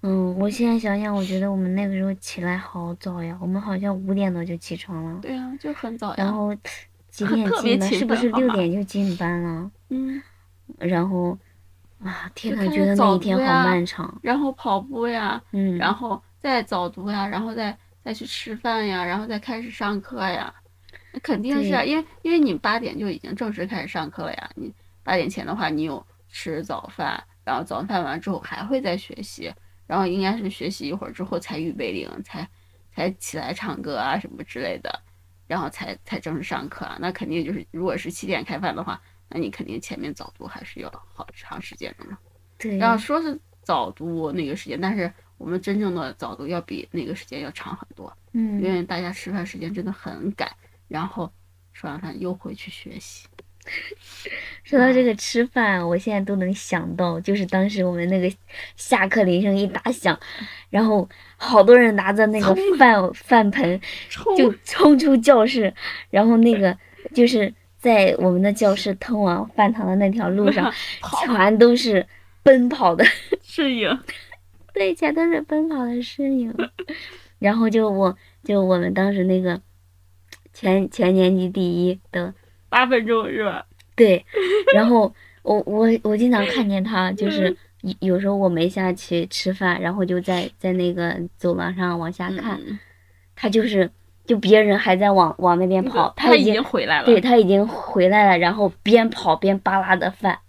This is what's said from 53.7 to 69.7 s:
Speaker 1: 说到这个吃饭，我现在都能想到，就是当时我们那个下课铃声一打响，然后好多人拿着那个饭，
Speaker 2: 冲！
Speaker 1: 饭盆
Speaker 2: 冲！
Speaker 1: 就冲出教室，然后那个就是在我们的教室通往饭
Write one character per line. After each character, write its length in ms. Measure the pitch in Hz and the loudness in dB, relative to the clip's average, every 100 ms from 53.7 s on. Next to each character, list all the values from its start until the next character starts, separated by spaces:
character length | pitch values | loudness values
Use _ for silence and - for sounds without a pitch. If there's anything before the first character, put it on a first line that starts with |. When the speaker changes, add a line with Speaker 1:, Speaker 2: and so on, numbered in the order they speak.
| - - - - - - - - - | -14 -14 -20 -20 -18 -16 -14 -16 -18
Speaker 1:
说 140 | - 285 | 0 4
到 120 | 247 | 6
这 140 | 254 | 6
个 100 | 247 | 4
吃 300 | 208 - 233 | 0 -4 -2
饭， 420 | 240 - 220 190 170 | -2 0 0 0 0
我 120 | 175 | -2
现 120 | 208 | -2
在 80 | 208 | -4
都 140 | 196 202 | -2 -2
能 180 | 185 | -2
想 420 | 196 - 180 170 175 | -4 -4 -6 -4 -4
到， 240 | 180 165 | -2 -2
就 160 | 180 202 | -2 -2
是 80 | |
当 240 | 185 190 196 | 0 0 0
时 160 | 208 | 0
我 80 | 180 | -2
们 160 | 175 170 | -2 0
那 100 | 190 | 0
个 160 | 180 190 _ - - - | 0 -4 _ -18 -18 -16
下 300 | - 233 190 | -2 0 2
课 180 | 226 | 2
铃 180 | 190 175 | 4 4
声 120 | 202 | 2
一 120 | 196 202 | 2 0
打 260 | 190 - | -4 -6
响， 260 | 254 190 156 - - 214 - - | -2 0 -2 -6 -14 -14 -16 -4
然 120 | 190 | 2
后 240 | 220 208 175 - - _ | 4 2 0 -8 -20 _
好 260 | - 214 | 4 6
多 140 | 196 247 | 10 10
人 180 | 240 | 10
拿 160 | 202 190 | 4 0
着 160 | 202 220 | 4 4
那 120 | 214 | 4
个 140 | 202 190 392 339 | 2 2 2 6
饭， 160 | 254 | 8
Speaker 2:
冲！ 180 | 214 185 | 6 2
Speaker 1:
饭 380 | - - 233 208 | -4 2 4 4
盆 280 | 233 170 185 - - - | 2 0 -2 -6 -14 -16
Speaker 2:
冲！ 260 | - - 381 | -6 0 4
Speaker 1:
就 120 | 254 208 | 4 2
冲 340 | - - 294 285 | -8 4 6 8
出 160 | 302 269 | 6 4
教 280 | 226 254 220 | 8 6 6
室， 280 | 262 196 - - - - | 2 -2 -2 -12 -12 -2
然 180 | 196 226 | 2 6
后 120 | 233 | 6
那 200 | 233 220 | 6 6
个 160 | 190 185 - - - | 2 0 -10 -18 -8
就 140 | - 240 | 4 4
是 260 | 247 196 - _ _ | 4 -2 -6 _ _
在 400 | 240 220 190 - | 4 6 6 4
我 120 | 185 | 2
们 100 | 180 | 4
的 100 | 196 | 2
教 240 | 208 208 | 4 2
室 200 | 202 208 | 2 -2
通 260 | 190 - 220 | -6 -4 0
往 260 | 202 175 220 | 2 0 -4
饭 200 | - 208 | 2 2